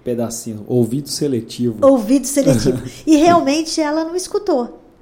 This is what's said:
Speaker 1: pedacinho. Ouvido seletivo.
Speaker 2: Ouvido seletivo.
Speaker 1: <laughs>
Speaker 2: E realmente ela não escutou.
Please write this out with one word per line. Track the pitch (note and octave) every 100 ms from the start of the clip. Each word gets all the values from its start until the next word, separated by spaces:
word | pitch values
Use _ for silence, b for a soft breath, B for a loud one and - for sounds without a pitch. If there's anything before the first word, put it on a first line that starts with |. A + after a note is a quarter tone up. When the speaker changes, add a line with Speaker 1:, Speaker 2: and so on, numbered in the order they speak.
Speaker 1:
pedacinho. | B2+ A#2 A2+ - A#2 G#2+ G2+
Ouvido | B2 A2 C3+ C#3+
seletivo. | - D3 A#2 - - A#2+ A2 C4+
Speaker 2:
Ouvido | C4 G3+ C#4 -
seletivo. | C#4+ C4+ A#3+ G3 - -
Speaker 1:
<laughs> | - D4+
Speaker 2:
E | D4+
realmente | E4+ E4+ C4+ D4+ D#4+ -
ela | D4 D#4
não | D#4+ F4+
escutou. | F#4 G#4 G4+ C4+ A#3 - - _